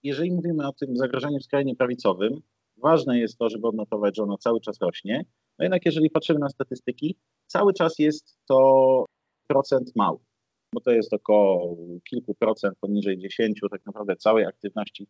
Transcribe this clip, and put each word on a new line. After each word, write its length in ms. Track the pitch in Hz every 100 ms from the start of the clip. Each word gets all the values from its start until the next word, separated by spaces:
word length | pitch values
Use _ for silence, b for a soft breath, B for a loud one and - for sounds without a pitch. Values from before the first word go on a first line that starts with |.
Jeżeli 300 | 143 135 175
mówimy 360 | 180 165 156 139
o 40 |
tym 240 | 139 135 123
zagrożeniu 440 | 131 131 143 143
skrajnie 360 | - 143 139 123
prawicowym, 640 | 123 123 104 90 107 147 _ _ _ _
ważne 420 | 135 160 135 120
jest 200 | 110 -
to, 100 | 117
żeby 200 | 110 113
odnotować, 480 | 110 104 107 104 101
że 60 |
ono 160 | 101 101
cały 220 | 120 117
czas 180 | 110 -
rośnie. 440 | 90 - 98 123 - _ _ _
No 40 |
jednak 240 | 185 185 175
jeżeli 240 | 156 156
patrzymy 280 | 156 - 151
na 100 | 139
statystyki, 680 | - 131 123 - 123 156 190 _ _ _
cały 260 | 185 202
czas 260 | 190 165 160
jest 400 | 151 151 _ _ _
to 560 | 131 135 135 131 131 - _ _ _ _
procent 480 | 139 135 135 123 110
mały, 220 | 95 73 _ _ _ _ _
bo 60 | 120
to 100 | -
jest 220 | 117 104
około 640 | 107 - 104 101 90 87 85 85 87 -
kilku 240 | 123 120
procent, 400 | 101 110 110 101 92
poniżej 380 | 101 104 101 95
dziesięciu 500 | 95 - 113 104 101
tak 180 | 98 -
naprawdę 300 | 107 101 90
całej 280 | 110 110
aktywności 640 | 92 - 101 107 101 - 101